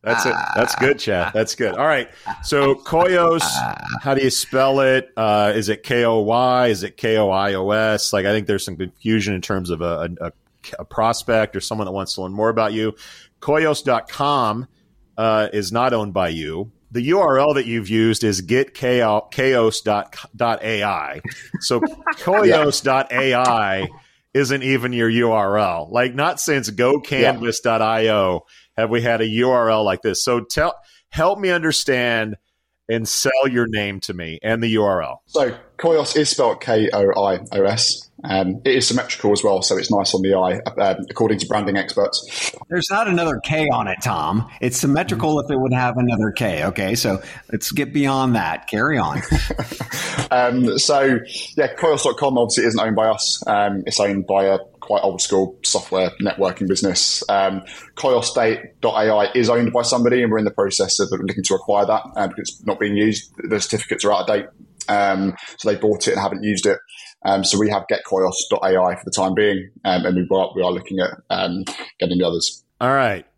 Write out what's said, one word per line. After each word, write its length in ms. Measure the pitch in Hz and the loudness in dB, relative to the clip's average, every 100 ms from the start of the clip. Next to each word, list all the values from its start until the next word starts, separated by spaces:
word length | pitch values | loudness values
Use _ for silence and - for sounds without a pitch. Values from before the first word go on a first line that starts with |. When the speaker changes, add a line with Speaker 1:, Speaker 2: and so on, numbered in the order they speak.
Speaker 1:
that's 240 | 107 117 | -2 -2
it. 100 | 110 - - | 0 -2 -2
That's 180 | - 123 | 0 0
good, 220 | - 131 143 | 0 0 0
Chad. 340 | - 92 - | 0 -2 0
That's 200 | 107 110 | -2 -2
good. 220 | - 110 | -2 -4
All 100 | 92 | 0
right. 240 | 151 143 117 - - - | 0 0 -4 -12 -12 -10
So 300 | - 143 139 | -2 2 2
Koios, 720 | 135 - 160 180 180 170 165 - 67 60 50 - 113 | 0 0 2 4 4 4 2 0 -2 -4 -6 -10 -6
how 140 | 139 | -2
do 80 | 135 | 2
you 80 | 131 | 2
spell 480 | - - 131 135 135 | 0 -2 2 2 4
it? 300 | 135 131 131 | 4 2 0
Uh, 380 | - 110 104 104 | -2 2 4 4
is 140 | 107 104 | 0 -2
it 140 | 104 | -4
K 220 | - 123 | -2 2
O 160 | 117 113 | 2 2
Y? 460 | 104 117 127 127 123 | 2 2 2 4 2
Is 140 | 101 | 0
it 160 | 95 - | -6 -4
K 200 | 110 110 | 0 2
O 120 | 101 | 2
I 240 | 95 101 | 2 0
O 160 | 95 95 | -2 0
S? 440 | 107 110 107 - | 0 2 0 0
Like, 120 | 101 | 0
I 60 | 98 | 2
think 160 | 107 101 | 0 0
there's 180 | 101 | -4
some 120 | - 82 | -4 -8
confusion 580 | 90 _ 113 110 98 | -10 _ 0 0 0
in 60 | 92 | -4
terms 280 | - 98 87 | -4 -4 -4
of 120 | 80 | -4
a, 280 | 87 82 85 87 | -4 -4 -6 -8
a, 120 | 85 _ _ _ - - | -12 _ _ _ -18 -16
a 60 | |
prospect 720 | - - 113 113 - 113 107 | -8 -2 0 0 0 0 0
or 40 | 98 | -4
someone 260 | - 110 | -6 -6
that 60 | 95 | -4
wants 240 | 98 92 | -6 -6
to 60 | - | -8
learn 120 | 92 | -8
more 160 | 101 110 | -2 0
about 240 | 113 110 | 2 0
you. 220 | 110 110 104 - - - _ | 0 -4 -4 -20 -20 -20 _
Koios 440 | - 151 160 147 | 0 2 2 0
dot 240 | 135 117 - | 0 0 -2
com, 580 | - 143 143 113 110 131 _ _ _ _ - | -4 0 2 0 -2 -8 _ _ _ _ -2
uh, 300 | 110 110 107 | 2 2 2
is 180 | 104 92 | -2 -2
not 220 | 113 127 | 0 0
owned 200 | 117 104 | 0 -2
by 160 | 92 87 | -2 -2
you. 420 | 82 76 80 110 _ _ | -4 -6 -8 -10 _ _
The 100 | 120 | -6
U 180 | 127 185 | 0 2
R 200 | 170 131 | 4 4
L 160 | 147 | 4
that 100 | 139 | 2
you've 240 | 117 117 95 | 0 -4 0
used 340 | 110 113 107 | 2 4 2
is 180 | 110 92 | 0 0
get 320 | 87 123 139 | 0 0 0
K 300 | - 127 123 | -2 0 2
O, 240 | 113 107 - | 2 2 -2
Koios 520 | - 131 127 110 - | -2 2 4 2 0
dot 800 | 107 104 - - - 107 117 110 | -2 -2 -4 -16 -20 -2 -2 0
A 200 | 110 107 | -2 -2
I. 380 | 104 87 69 71 - - - - | -2 -2 -6 -10 -12 -14 -12 -8
So 200 | - 247 | -2 0
<laughs> 340 | 320 - - 302 | -2 -4 -6 -4
Koios 640 | - 202 202 165 147 - | 0 4 4 4 2 0
dot 280 | 135 135 135 | 0 0 0
A 240 | 123 131 | 0 2
I 520 | 123 127 113 101 95 92 - _ _ _ | 2 2 2 0 -2 -6 -10 _ _ _
isn't 300 | 135 131 135 | -2 0 -2
even 280 | 131 131 123 | 0 0 0
your 180 | 120 113 | 0 2
U 220 | 117 117 | 4 4
R 260 | 110 98 104 | 4 2 2
L. 300 | 101 85 80 | 2 -2 -2
Like, 240 | 117 127 | 0 0
not 240 | 123 156 165 | 0 -2 -2
since 300 | - 143 113 | -2 -2 -2
go 280 | 110 123 143 | 0 2 2
canvas 600 | - 135 127 117 117 110 | 0 2 2 2 -4 -2
dot 240 | 120 113 | 0 2
I 260 | 110 113 110 | 2 2 2
O 360 | 107 95 85 _ - _ | 2 2 -2 _ -20 _
have 140 | - 113 | -4 0
we 120 | 117 | 0
had 200 | 117 113 | 2 0
a 60 | 113 | 0
U 240 | 110 123 | 2 2
R 180 | 127 113 | 4 4
L 160 | 110 | 4
like 160 | 104 92 | 2 0
this. 220 | 110 90 | 0 0
So 180 | - 120 | 0 0
tell, 340 | 107 - 165 - _ _ _ | -2 -2 -2 -4 _ _ _
help 280 | 135 165 202 | 0 0 2
me 140 | 190 | 0
understand 840 | 175 156 135 - 127 120 113 110 104 _ _ _ _ - | 0 0 0 0 0 2 0 -2 -8 _ _ _ _ -4
and 180 | 113 110 | -4 -2
sell 400 | - 139 131 135 | -2 0 2 2
your 180 | 120 117 | 2 0
name 320 | 107 101 98 | -2 -4 -6
to 120 | - | -8
me 260 | 90 82 80 | -8 -10 -6
and 220 | 110 117 | -2 0
the 60 | 113 | 2
U 140 | 110 | 2
R 200 | 101 92 | 2 2
L. 180 | 71 65 _ | -2 -10 _
Speaker 2:
So 280 | 156 131 - - - | 0 0 -2 -16 -2
Koios 400 | 165 160 139 156 | 2 2 2 0
is 120 | 147 | 0
spelled 300 | - 120 98 | 2 0 0
K 280 | - 110 104 | 0 2 2
O 320 | 104 98 98 | 2 2 4
I 160 | 98 92 - | 0 0 -4
O 120 | 101 | 0
S. 460 | 98 117 - - - - | 2 2 -2 -2 -10 -14
Um, 380 | - 95 95 110 | -4 0 0 0
it 100 | 135 | 2
is 120 | 127 120 | 2 2
symmetrical 460 | 123 - - 104 | -2 -4 -2 0
as 100 | 104 | 2
well, 180 | 107 95 | 2 2
so 160 | - 95 | 0 -2
it's 140 | 95 | 0
nice 240 | 104 95 | 0 0
on 80 | 98 | 0
the 100 | 95 | 2
eye, 260 | 95 92 92 - - | 2 2 -2 -6 -2
um, 240 | 98 92 - | 0 0 -8
according 260 | - 113 98 | -2 0 0
to 60 | |
branding 320 | - 107 104 98 | -2 -2 -2 -4
experts. 760 | - - 101 - - - - - - | -2 -2 -2 -2 -8 -8 -8 -8 -6
Speaker 3:
There's 200 | 175 - | -4 -2
not 180 | 202 220 | -2 0
another 320 | 175 170 127 | 0 0 -4
K 240 | - 160 151 | -2 -2 0
on 200 | 120 101 | 0 -2
it, 100 | 92 | -4
Tom. 480 | - 87 78 104 117 - | -4 -2 -2 -2 -4 -4
It's 160 | 123 127 | -4 0
symmetrical 600 | 127 151 190 113 160 151 | 0 0 0 -2 0 0
if 100 | 131 | 0
it 80 | 135 | -2
would 140 | 131 | 0
have 240 | 123 123 120 | 0 0 0
another 340 | 120 113 107 | 0 0 -2
K, 320 | - 113 80 | -2 -2 -2
okay? 320 | 87 98 95 | -2 -2 -2
So 260 | 117 117 95 - - - | -2 -2 -2 -6 -20 -8
let's 200 | 107 - | -6 -4
get 220 | - 139 | -4 -2
beyond 420 | 147 139 135 131 | 0 0 2 2
that. 320 | 117 82 82 - | 2 0 -6 -4
Carry 300 | 107 139 139 | -2 0 0
on. 240 | 80 73 - | 0 -4 0
<laughs> 40 | - - - 117 - 113 - - - - | 0 0 -6 -8 -10 -10 -8 -6 -6 0
Speaker 2:
Um, 480 | 127 123 127 120 98 | 2 2 2 2 2
so, 400 | - 143 135 120 - - - | 2 4 4 2 -2 -12 -6
yeah, 180 | - 135 | -2 -2
koios 280 | - 165 139 | 0 0 2
dot 140 | 139 117 | 0 0
com 200 | 139 127 | 0 2
obviously 280 | 117 - | 2 2
isn't 140 | 113 110 | 2 2
owned 160 | 110 | 0
by 120 | 107 110 | 2 2
us. 360 | 107 - - - | 2 -2 -4 0
Um, 360 | 104 104 98 | 2 2 -2
it's 140 | - - | -4 0
owned 260 | 101 98 | 0 0
by 200 | 95 98 | 0 2
a 120 | 98 98 - _ | 4 2 -2 _
quite 240 | - 104 | -2 0
old 180 | 98 90 | 0 -2
school 360 | - 98 95 - | 0 0 0 -4
software 480 | - 98 - 95 90 - | -4 -4 -2 0 -2 -2
networking 480 | 101 95 95 - 95 | -4 0 -2 0 -2
business. 560 | 95 95 90 - - - | 0 0 0 -2 -2 0
Um, 320 | 101 95 95 - - - | 2 2 -2 -10 -20 -18
koios 380 | - 135 123 - 127 113 110 - _ | -4 2 2 2 0 2 0 -8 _
dot 240 | 117 110 | -2 2
A 80 | 107 | 2
I 180 | 107 101 | 4 2
is 160 | 127 117 | 2 2
owned 220 | 120 117 | 2 2
by 120 | 120 | 0
somebody, 400 | 110 123 120 127 | 0 2 2 2
and 80 | 117 | 2
we're 80 | 110 | 2
in 60 | |
the 60 | 104 | 0
process 480 | - 98 - 95 - | 0 -2 0 -2 0
of 120 | 101 | -2
looking 320 | 95 98 107 | -2 -4 -4
to 100 | - | -2
acquire 320 | 95 - 101 | -2 0 0
that, 180 | 101 107 - | 2 0 -2
uh, 120 | 107 98 | -6 -4
because 220 | 101 - | -6 -12
it's 160 | - | -8
not 140 | 107 - | -6 -2
being 180 | 104 101 | -2 2
used. 340 | 110 104 - - | 0 0 -8 -14
The 240 | - 104 | -4 -4
certificates 420 | - 107 - - | -2 -6 -4 -2
are 100 | 101 | 0
out 80 | 98 | 0
of 60 | 92 | 0
date. 180 | 104 - _ - _ - | -2 -2 _ -20 _ -2
Um, 460 | 104 101 95 98 90 - - | 0 2 0 -2 -4 -16 -4
so 120 | 107 | -2
they 80 | 101 | 0
bought 300 | 107 104 - | 0 0 0
it 40 | |
and 100 | 98 | 0
haven't 220 | 98 98 | -2 -2
used 220 | 107 95 | -2 0
it. 140 | 104 - - - - - | 2 0 -6 -20 -20 -6
Um, 200 | - 98 | 0 0
so 140 | 92 101 | 2 2
we 120 | 107 | 2
have 180 | 104 - | 0 -2
get 160 | 107 | -4
koios 300 | - 95 92 92 - | 0 0 2 0 -2
dot 120 | 101 | 0
A 160 | 95 92 | 2 4
I 160 | 92 | 2
for 100 | 90 | 0
the 60 | - | -6
time 200 | 98 95 | -2 0
being, 340 | 92 104 95 92 - | 2 2 0 -6 -6
um, 220 | 98 90 | 0 0
and 100 | 90 | 2
we 120 | 90 87 | 0 2
are, 160 | 95 92 | 0 0
we 80 | - | 0
are 80 | 90 | 0
looking 280 | 90 - 95 | -2 -4 -2
at, 120 | 90 - _ | -2 -4 _
um, 340 | 92 92 90 92 - - - | -4 -2 -4 -8 -12 -16 -4
getting 180 | 90 87 | -2 2
the 100 | 87 | 0
others. 360 | 82 - - _ _ | 0 -4 -6 _ _
Speaker 1:
All 120 | 120 | 0
right. 320 | 139 123 95 - | 2 0 -2 -10